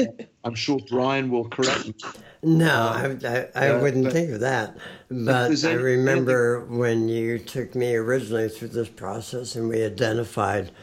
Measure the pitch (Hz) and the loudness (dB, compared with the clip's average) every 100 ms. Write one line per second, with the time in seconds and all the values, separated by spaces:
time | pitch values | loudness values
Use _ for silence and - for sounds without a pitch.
0 | 240 - - _ 120 113 127 139 110 123 | -2 -2 -18 _ -8 -6 -2 -2 0 0
1 | 127 135 131 120 117 - 131 135 - 107 | 2 0 0 -2 -2 -2 0 0 -4 -10
2 | - - - - 160 160 160 131 117 113 | -12 -14 -20 -4 2 4 6 4 2 0
3 | 135 131 127 120 131 127 139 123 139 131 | -4 -4 -2 -2 -4 0 2 4 2 2
4 | 131 165 170 107 123 127 107 - - - | 2 2 0 0 0 0 -2 -8 -18 -20
5 | - 127 117 127 120 147 160 165 131 127 | -10 -4 2 2 4 2 2 2 2 4
6 | 131 135 127 127 120 120 117 120 120 113 | 4 4 4 4 4 0 -2 0 2 2
7 | 113 113 113 117 - 135 117 127 123 117 | 2 0 -2 -4 -6 -8 -6 -2 0 0
8 | 110 131 110 113 110 110 117 117 113 - | 2 0 0 -2 -2 -4 -8 -4 -6 -6
9 | 95 107 107 127 120 117 113 113 110 95 | -8 -8 -8 -10 -8 -4 -2 0 -2 0
10 | 120 113 113 - 98 101 90 - | 0 0 -4 -2 0 0 -4 -12